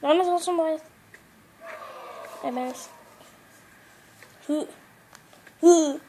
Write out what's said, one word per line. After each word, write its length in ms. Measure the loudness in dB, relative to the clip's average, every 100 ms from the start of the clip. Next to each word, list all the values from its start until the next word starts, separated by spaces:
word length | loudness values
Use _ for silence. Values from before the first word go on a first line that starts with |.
Lanet 240 | 4 2 4
olsun 300 | 0 0 -2
bu 60 |
hayat. 180 | 0 -2 -8 -20 -20 -20 -20 -20 -20 -20 -18 -16 -16 -18 -18 -18 -18 -10
E 120 | -8 -6
ben 180 | -6 -10 -16 -20 -20 -20 -20 -20 -20 -20 -20 -20 -20 -20 -20 -20 -20 -20 -6
Hı. 200 | -4 -4 -14 -20 -20 -20 -20 -20 -20 -20 4
Hı. 380 | 6 8 4 -2